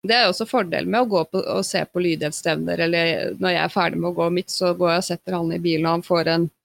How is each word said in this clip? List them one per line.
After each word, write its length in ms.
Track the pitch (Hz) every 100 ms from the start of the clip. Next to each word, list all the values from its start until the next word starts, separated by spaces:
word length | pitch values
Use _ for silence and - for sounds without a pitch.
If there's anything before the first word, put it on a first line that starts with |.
| 190
Det 60 |
er 100 | 240 214
jo 40 |
også 160 | 185 226
fordelen 380 | 247 180 - 175
med 140 | 214
å 80 | 247
gå 180 | 190 160
på, 160 | 190
og 200 | - 190
se 200 | 190 180
på 160 | 156 180
lydighetsstevner, 760 | 175 156 151 - 170 156 165 170
eller 560 | 165 170 165 160 -
når 160 | - 185
jeg 140 | 170
er 40 | 160
ferdig 280 | 202 170 170
med 140 | 170
å 20 |
gå 180 | 170 170
mitt, 140 | 175 -
så 280 | - 180 175
går 120 | 175
jeg 80 | 170
og 60 |
setter 280 | 180 170 -
han 200 | 180 165
i 60 | 170
bilen, 280 | 170 160 165
og 40 |
han 120 | 170
får 240 | - 170 165
en, 220 | 165 170 _